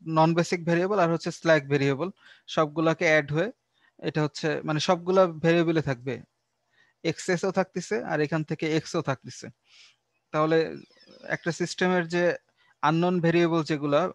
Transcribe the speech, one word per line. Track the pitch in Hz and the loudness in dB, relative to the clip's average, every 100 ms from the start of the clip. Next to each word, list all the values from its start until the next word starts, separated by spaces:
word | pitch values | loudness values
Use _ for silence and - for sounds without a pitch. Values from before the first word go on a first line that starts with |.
| 160 | -4
নন | 160 160 | 2 4
বেসিক | 170 170 185 | 4 0 -2
ভেরিয়েবল | 165 170 185 208 | 0 0 0 0
আর | 165 | 0
হচ্ছে | 165 180 | 0 -4
স্ল্যাক | - 170 156 139 | -4 2 2 2
ভেরিয়েবল | 147 139 135 175 - - - - | 0 0 0 -4 -8 -20 -20 -6
সবগুলাকে | - 156 151 160 160 | -2 -2 0 0 2
অ্যাড | 170 156 143 | 2 2 2
হয়ে | 151 202 - _ _ _ _ | -2 -2 -6 _ _ _ _
এটা | 160 156 | -6 -2
হচ্ছে, | 151 - 160 147 | -2 -2 -4 -2
মানে | 156 151 | -2 -2
সবগুলা | - 180 175 190 185 | 0 0 2 4 4
ভেরিয়েবলে | 156 165 170 165 160 | 2 2 4 4 2
থাকবে, | 143 123 127 117 - _ _ _ _ _ _ _ | 0 -4 -6 -10 -12 _ _ _ _ _ _ _
এক্সএসও | 165 151 - 180 196 | -6 -4 -4 -2 0
থাকতেছে | 190 180 185 - 214 | -2 -2 -6 -6 -6
আর | - 156 | -4 -2
এখান | 151 165 | -2 -2
থেকে | 151 156 160 156 | -4 -4 -2 -2
এক্সও | - 175 | -2 -6
থাকতেছে। | 147 135 131 - 113 - _ - - _ _ _ _ | -4 -6 -8 -16 -18 -20 _ -20 -20 _ _ _ _
তাহলে | 156 156 160 160 143 - _ _ - | -2 2 2 0 -6 -16 _ _ -20
একটা | - 160 175 | -10 -6 -6
সিস্টেমের | 160 175 - 185 180 165 | -6 -6 -2 0 0 0
যে | 175 175 - - _ _ _ | 0 0 -2 -8 _ _ _
আননোন | 143 165 175 180 | 0 2 2 2
ভেরিয়েবল | 165 170 170 165 | 2 4 2 2
যেগুলা | 151 151 147 147 180 | -2 -4 0 0 0